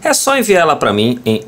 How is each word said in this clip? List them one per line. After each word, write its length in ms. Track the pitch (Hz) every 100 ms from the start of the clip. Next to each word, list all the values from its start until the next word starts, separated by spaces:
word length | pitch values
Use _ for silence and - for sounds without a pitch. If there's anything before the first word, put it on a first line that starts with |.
é 120 | 311
só 200 | 277 -
enviar 280 | 269 202 185
ela 120 | 160
pra 200 | 143 127
mim 260 | 104 113 123 113
em 160 | 110